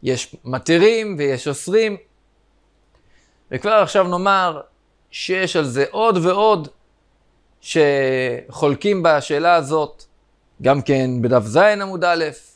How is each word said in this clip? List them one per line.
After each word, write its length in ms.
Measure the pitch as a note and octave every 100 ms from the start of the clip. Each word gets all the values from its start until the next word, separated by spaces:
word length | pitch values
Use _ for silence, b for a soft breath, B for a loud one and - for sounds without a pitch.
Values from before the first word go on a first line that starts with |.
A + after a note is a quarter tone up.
יש 320 | B2+ B2+ - -
מתירים 720 | A#2+ B2+ - E3+ G#3 A3+ G#3+ F3+
ויש 300 | C#3+ C3 D3
אוסרים. 500 | C#3 - G3+ A3 G#3 _ _ _ _ _ _ _ _ _ _ _ _ _ _ _
וכבר 200 | B2+ G#3
עכשיו 360 | G#3+ F#3 G3+ F#3
נאמר 540 | F3 F#3+ G3 F3+ D#3 - _ _ _ _
שיש 440 | - - F#3 F#3 F3
על 100 | C#3+
זה 200 | B2 C#3
עוד 260 | - A3+ F#3 E3+
ועוד 420 | F#3 G#3+ G#3 D3 _ _ _ _ _ _ _ _ _
שחולקים 1400 | - E3 D3 C#3 C3+ C3 B2+ A#2+ - - D3 C#3 G3+ G3
בשאלה 520 | E3 D3+ C3 D3 E3+ E3+
הזאת, 480 | C3 D#3 D3+ - - _ _ _ _ _
גם 200 | C3 C#3
כן 400 | - C#3 C3 B2+
בדף 220 | A#2 B2
ז 140 | G#2+ A#2
עמוד 460 | G#3 G#3 G3 F#3
א'. 220 | F3 E3+ D#3 C#3+ -